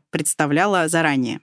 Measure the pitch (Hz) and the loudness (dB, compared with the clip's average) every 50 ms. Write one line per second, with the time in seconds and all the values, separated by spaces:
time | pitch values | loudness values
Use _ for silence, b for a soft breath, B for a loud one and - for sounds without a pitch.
0 | _ _ - 156 147 - - - 156 143 147 156 185 208 202 185 165 160 170 165 | _ _ -6 -4 -4 -2 -2 -2 0 0 2 2 2 2 2 0 0 0 0 0
1 | 165 151 143 135 127 117 104 - | 2 2 2 0 0 -2 -4 -8